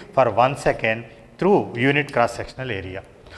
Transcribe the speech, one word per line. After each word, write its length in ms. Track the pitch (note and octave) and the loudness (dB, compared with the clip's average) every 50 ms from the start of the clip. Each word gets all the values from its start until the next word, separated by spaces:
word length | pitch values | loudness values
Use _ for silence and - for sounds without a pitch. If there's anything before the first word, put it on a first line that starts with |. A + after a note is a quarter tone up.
| - - - | -14 -4 2
for 160 | C3+ B2+ A#2 | 2 2 2
one 240 | G2+ G#2+ A#2+ C3+ C#3+ | 4 4 2 2 2
second 520 | - - D3+ C3 - - A2+ A2 A#2 A#2 - - - - - - - | 0 -2 -2 -2 0 -2 -2 -2 -2 -6 -14 -20 -20 -20 -20 -8 -2
through 340 | E3+ F#3 G#3 D3 G#2+ F#2+ G2 | 2 2 2 2 2 0 -4
unit 380 | A#2+ B2+ C#3 C#3 D3 C#3+ C#3+ - | 0 2 2 2 2 0 0 2
cross 220 | C3 A#2+ A#2 - | 2 2 2 0
sectional 360 | - G#2+ - - - C3 B2+ | -6 -12 -12 -10 -12 -8 -8
area. 320 | G#2+ F#2+ F#2 F#2+ F#2 F#2+ - - - - - - - | -6 -8 -8 -10 -12 -12 -14 -16 -20 -20 -20 -20 -20